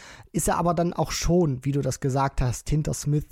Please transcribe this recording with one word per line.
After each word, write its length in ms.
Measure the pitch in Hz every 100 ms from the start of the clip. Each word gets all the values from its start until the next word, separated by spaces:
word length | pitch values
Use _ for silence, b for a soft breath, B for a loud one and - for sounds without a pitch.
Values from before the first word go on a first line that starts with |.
| B B B
Ist 160 | 180 -
er 100 | -
aber 160 | 170
dann 180 | 170 170
auch 200 | - 160
schon, 520 | - - 175 165 127
wie 80 | 139
du 80 | 143
das 200 | 135 -
gesagt 420 | 139 131 135 -
hast, 260 | 127 - -
hinter 240 | 151 151
Smith, 340 | 139 143 147 -